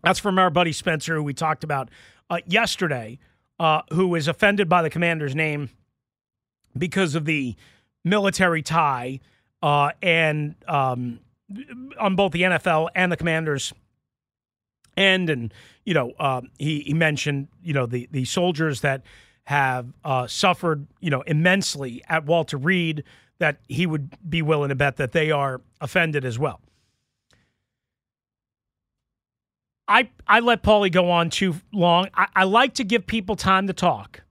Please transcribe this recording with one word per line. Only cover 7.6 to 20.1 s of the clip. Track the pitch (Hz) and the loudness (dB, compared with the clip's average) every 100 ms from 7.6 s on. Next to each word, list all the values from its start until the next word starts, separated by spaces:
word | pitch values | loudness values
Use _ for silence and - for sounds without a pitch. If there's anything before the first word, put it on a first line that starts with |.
| - _ _ _ | -18 _ _ _
military | 165 208 196 185 185 160 | 0 2 2 2 0 0
tie, | 143 165 151 127 123 135 _ _ _ _ | 0 2 2 0 -6 -10 _ _ _ _
uh, | 151 147 143 - | 2 2 2 0
and, | 190 165 160 151 147 - - | 0 2 2 0 -4 -8 -4
um, | 147 131 123 123 117 _ _ _ 202 269 247 262 - | 0 0 -2 -6 -10 _ _ _ -16 -16 -18 -18 -4
on | 214 190 | 0 2
both | 196 | 0
the | 170 | 2
N | 185 | 2
F | 170 185 | 2 2
L | 156 160 - | 0 0 0
and | 180 | 0
the | 170 | 0
Commanders' | 165 160 160 139 - - _ _ _ _ _ _ _ _ _ _ _ - | 0 -2 -2 -4 -6 -12 _ _ _ _ _ _ _ _ _ _ _ 0
end. | 196 185 170 | 2 2 0
And, | 139 113 - - _ - | -2 -4 -12 -20 _ -2
you | |
know, | 156 123 - | 0 0 -4
uh, | 143 131 127 _ | -2 -2 -8 _
he, | 147 151 | -4 -4
he | 143 156 | -2 0
mentioned, | 160 147 147 139 143 _ | 0 0 -4 -4 -6 _
you | 175 | -4
know, | 139 120 | -2 -2
the, | 123 123 | -4 -6
the | 139 127 | -6 -2
soldiers | - 180 151 160 135 | 0 0 0 -2 -2
that | 147 135 - - _ _ | -4 -4 -10 -20 _ _
have, | - 143 135 127 123 - | -2 0 0 -2 -8 -12
uh, | 151 | -2